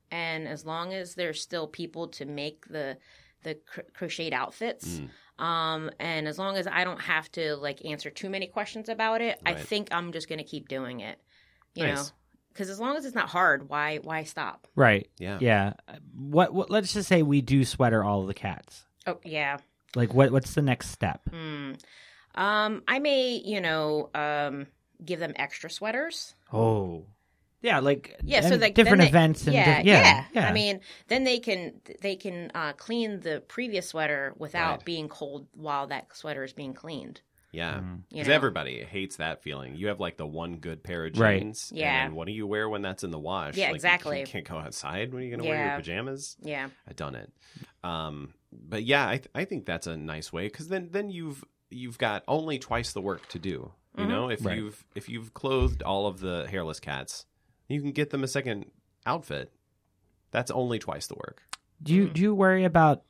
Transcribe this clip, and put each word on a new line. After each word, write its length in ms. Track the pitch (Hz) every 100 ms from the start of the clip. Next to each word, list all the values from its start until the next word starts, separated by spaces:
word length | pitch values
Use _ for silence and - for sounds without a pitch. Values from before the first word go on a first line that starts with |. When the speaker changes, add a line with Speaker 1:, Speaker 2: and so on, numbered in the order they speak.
| _
Speaker 1:
and 380 | 170 165 160 151
as 180 | 143 151
long 280 | 160 175
as 200 | 190 180 180
there's 260 | 175 156
still 260 | - 175 156
people 400 | - 165 165 170
to 160 | - 139
make 420 | 147 147 156 -
the, 280 | 156 139 131 _ - _ _
the 120 | 160 156
cr-, 260 | _ - -
crocheted 400 | - 175 - 165
outfits, 680 | 131 127 - 233 - - 151
Speaker 2:
Mm. 440 | - - _ -
Speaker 1:
um, 480 | 165 165 160 160 156 -
and 280 | 165 160 151
as 120 | 156
long 160 | 196 196
as 100 | 180
I 160 | 170 180
don't 160 | 175
have 280 | - 160 160
to, 220 | - 160 147
like, 260 | 143 143 160
answer 240 | 147 147
too 200 | - 196
many 180 | 196 185
questions 400 | - 208 226 214
about 320 | 220 220 226
it, 180 | 233 - -
I 80 |
Speaker 2:
Right. 60 | 160
Speaker 1:
think 280 | 147 202 208
I'm 200 | 170 175
just 160 | 160 156
gonna 140 | 156
keep 240 | 151 147 -
doing 320 | 135 127 123
it. 180 | 107 - _ _ _ _ _
You 120 | - 156
Speaker 2:
Nice. 200 | 143 143
Speaker 1:
know, 20 | _ _ _ _
'cause 160 | - 185
as 100 | 196
long 160 | 240 294
as 80 | 269
it's 100 | 240
not 140 | -
hard, 400 | 175 180 139 139
why, 280 | 147 151 151
why 240 | 151 160
stop? 440 | 156 - 123 - _ -
Speaker 3:
Right. 340 | 127 101 - _
Speaker 2:
Yeah. 200 | 90 101
Speaker 3:
Yeah. 340 | 123 107 98 - _ - -
What, 400 | - 139 147 -
what? 160 | 185 185
Let's 220 | 214 190
just 140 | 214 190
say 140 | 180
we 180 | 151 143
do 220 | 123 139
sweater 400 | 127 - 123 113
all 180 | 104 101
of 60 | 95
the 60 |
cats. 500 | 101 104 87 - - _ _ -
Speaker 1:
Oh, 120 | 175
yeah. 340 | 175 156 143 143 - _ _ -
Speaker 3:
Like, 180 | 117
what, 180 | 123 135
what's 220 | 135 -
the 80 | -
next 280 | 147 123 -
step? 320 | - 92 - -
Speaker 1:
Hmm. 440 | 165 160 147 139 135 - - - - _ -
Um, 480 | 196 214 214 214 -
I 120 | 262
may, 360 | 294 277 254 240
you 160 | - 214
know, 480 | 170 160 151 151 -
um, 540 | 151 151 147 143 139 139 _ _ _
give 160 | 160 175
them 140 | 165 139
extra 320 | 143 - 160
sweaters. 640 | - 214 233 320 - - - _
Speaker 3:
Oh. 520 | 110 113 110 95 85 90 _ _ _ _ _
Yeah, 180 | 233 156
like, 400 | 135 143 - -
Speaker 1:
Yeah, 180 | 147 269
so, 120 | 160
Speaker 3:
and 80 | 180
Speaker 1:
like, 120 | 220
Speaker 3:
different 240 | 202 226 202
Speaker 1:
then 60 | 165
they 40 |
Speaker 3:
events 360 | 160 160 160 -
and 80 |
Speaker 1:
yeah, 240 | 139 175 151
Speaker 3:
diff-, 80 | 190
yeah, 160 | 196
Speaker 1:
yeah. 220 | - 135 135
Speaker 3:
yeah. 160 | 285 180
Speaker 1:
I 20 |
mean, 260 | - 208 190 - - _
then 140 | 247
they 160 | 262 247
can, 400 | 240 185 170 - - -
they 140 | 202 190
can, 360 | 196 175 175 175
uh, 180 | 156
clean 460 | 143 - 233 220 202
the 240 | 165 151 -
previous 400 | - 247 202 170
sweater 440 | 165 151 147 139 -
without 400 | 151 175 165 -
Speaker 2:
Right. 80 | -
Speaker 1:
being 220 | 165 151
cold 380 | - 143 139 139
while 340 | - 156 143 139
that 280 | 139 - -
sweater 280 | 156 139
is 100 | 131
being 200 | - 139
cleaned. 480 | 131 156 147 67 - _ _ _
Speaker 2:
Yeah, 280 | 80 85 69
Speaker 3:
Mm. 220 | 92 90 -
Speaker 1:
You 80 | -
Speaker 2:
'cause 60 | 143
Speaker 1:
know? 40 |
Speaker 2:
everybody 500 | 147 139 87 67 62
hates 340 | - 101 95 -
that 260 | 80 78
feeling. 320 | 76 69 65 73
You 120 | 101
have, 100 | 101
like, 160 | 90 -
the 80 | 76
one 300 | 78 85 85
good 260 | 82 80
pair 220 | - 87 82
of 140 | 80
Speaker 3:
Right. 200 | 113 98
Speaker 2:
jeans, 280 | 104 110 - 160
Speaker 1:
Yeah. 300 | 151 131 131
Speaker 2:
and 100 | 78
what 100 | 82
do 40 |
you 160 | 107 104
wear 220 | 107 110
when 120 | 104
that's 220 | 98 92
in 80 | 95
the 80 | 80
wash? 380 | 76 95 76 76
Speaker 1:
Yeah, 80 | 185
Speaker 2:
Like, 40 |
you 40 | 156
Speaker 1:
exactly. 480 | 175 175 160 143 135
Speaker 2:
can't 220 | 104 76
go 100 | 82
outside. 560 | 76 - 71 87 117
When 80 | 127
are 40 | 127
you 60 |
gonna 120 | 120 160
wear 100 | 151
your 80 | 143
Speaker 1:
Yeah. 100 | 143
Speaker 2:
pajamas? 640 | - 87 127 135 143 -
Speaker 1:
Yeah. 280 | 151 147 135 - -
Speaker 2:
I've 80 | -
done 180 | 73 64
it. 140 | 50 _ _ - - _
Um, 500 | 90 82 80 73 69 _ _
but 320 | 58 67 107
yeah, 240 | 113 143 123
I 100 | 123
th-, 120 | - 127
I 80 | 185
think 200 | 156 -
that's 200 | 85 -
a 120 | 80
nice 340 | 78 78 78
way, 180 | 85 101
'cause 200 | - 160
then, 200 | 190 175
then 180 | 185 208
you've, 340 | 180 165 139 - _ _
you've 280 | 123 123 117
got 260 | 117 104 -
only 300 | 147 160 135
twice 360 | - 117 117
the 80 | -
work 260 | 98 90 -
to 80 | 87
do. 340 | 92 73 64 - _ -
You 60 |
Speaker 1:
Mm-hmm. 60 | 202
Speaker 2:
know, 200 | 98 123
if 160 | 113 107
Speaker 3:
Right. 120 | 110
Speaker 2:
you've, 280 | 107 104 _ -
if 140 | -
you've 240 | 117 113
clothed 500 | - 135 131 123 -
all 240 | - 98 101
of 140 | 92
the 260 | 92 87 71
hairless 300 | 95 82 78
cats, 460 | - 69 67 - - _ _ _ _
you 140 | 143
can 100 | 143
get 200 | 143 147
them 120 | 139
a 40 | 135
second 440 | 139 123 104 98 _ _ _ -
outfit. 460 | 160 143 71 65 _ _ _ _ _ _ _ _
That's 200 | 110 123
only 280 | - 123 113
twice 280 | - 73 -
the 80 | -
work. 280 | - - _ - _ _
Speaker 3:
Do 100 | 151
you, 140 | 175 202
Speaker 1:
Mm. 60 |
Speaker 3:
do 80 | 160
you 120 | 202 202
worry 280 | 190 185
about 400 | 185 165 156 143